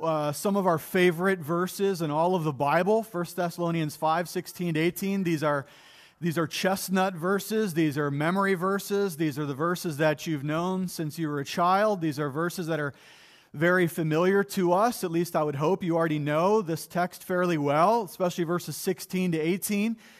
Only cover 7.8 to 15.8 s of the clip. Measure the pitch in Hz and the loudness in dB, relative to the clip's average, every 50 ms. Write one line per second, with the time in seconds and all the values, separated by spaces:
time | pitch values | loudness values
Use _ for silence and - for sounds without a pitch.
7.8 | 160 151 127 151 147 143 143 143 151 165 185 196 196 196 196 170 180 190 196 202 | 2 2 2 0 -2 -2 0 0 0 0 2 2 2 2 0 0 0 0 -2 -2
8.8 | - - 202 202 202 190 156 147 165 151 127 147 151 143 135 127 160 175 180 170 | -2 -2 -2 0 0 0 -2 -2 -2 -2 -2 -2 -4 -4 -2 -2 -2 -2 -2 -2
9.8 | - 175 147 135 160 156 151 - - 170 156 139 139 151 151 165 175 185 190 185 | -4 -4 -2 2 2 2 2 0 -2 -4 -4 -4 -2 -2 -2 -2 -2 -2 -2 -2
10.8 | 185 180 - - 160 147 - 170 160 147 147 139 139 - - 185 170 180 190 196 | -4 -4 -4 -6 -6 -6 -4 -4 -4 -4 -4 -4 -6 -4 -2 0 2 4 4 4
11.8 | 214 220 208 180 160 160 139 147 151 143 127 156 170 175 - 190 165 156 165 151 | 4 2 0 0 -2 -2 -2 -2 -4 -4 -2 -2 -4 -4 -4 -4 -4 -4 -2 -2
12.8 | 147 139 - - - - - - - - - - _ _ - 143 165 175 180 185 | -4 -4 -6 -10 -20 -20 -20 -20 -20 -20 -20 -20 _ _ -4 0 2 4 4 4
13.8 | 175 165 - 175 160 156 151 160 180 190 196 202 196 196 - 196 180 175 175 190 | 2 2 0 0 0 2 2 4 4 4 4 4 2 0 0 0 2 4 4 4
14.8 | 220 240 - - 190 175 165 170 180 - - 165 156 151 139 139 151 165 196 190 | 4 2 0 -2 -4 -2 0 0 0 0 0 0 0 0 0 0 0 0 0 0